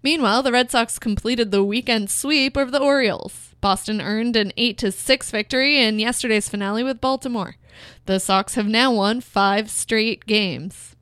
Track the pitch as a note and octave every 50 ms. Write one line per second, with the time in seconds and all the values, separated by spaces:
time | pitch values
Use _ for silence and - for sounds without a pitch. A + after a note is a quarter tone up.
0 | - C4+ D#4+ E4 C4+ G3+ G#3 B3 C4+ C4+ A#3 B3 B3+ A#3+ - B3 A#3 - - -
1 | - A#3 G#3 G3+ - A3 B3 A#3+ A#3 G#3 F#3+ G3+ G3 G3+ G#3 A#3+ B3 - A#3+ A3
2 | G3+ G3 - - - C4+ D4+ D4 C4 C4+ - C#4 C#4 B3 B3 C#4+ C#4 C#4 C#4 C#4
3 | B3+ G#3+ F3 - - - - - - - - _ - G3+ F#3+ - - - G#3+ G#3
4 | - G3 G#3 A3 A3+ A#3+ A#3 A3+ G#3 F#3+ - - A3+ A#3+ G#3 - B3 G3 F#3+ -
5 | - - C4 C4 - - - G#3+ G#3+ _ - B3+ C4 C#4 D4 C#4+ B3 A3 A3 G#3+
6 | A3 A#3 B3 - - B3 A3 G#3 G3+ - - G#3 G3+ G3 G#3 A3 B3 C4 C4+ A3+
7 | - C4 C4+ C4 - C4 A#3+ A3 F#3 - - _ _ - - - - - - -
8 | _ - F#3+ F#3+ - - F#3+ F#3+ G3 - - B3 G#3 G3+ A3 A3+ B3 C4+ B3 G#3+
9 | G3 G3+ A3+ B3 B3 - - G3+ G3 G3 G3 G#3 A3 G#3+ - - - - A#3 A3
10 | G#3+ A3+ G#3+ - - - G#3+ G#3+ G#3 F#3 D3+ - D3 F#3+ - - - - - _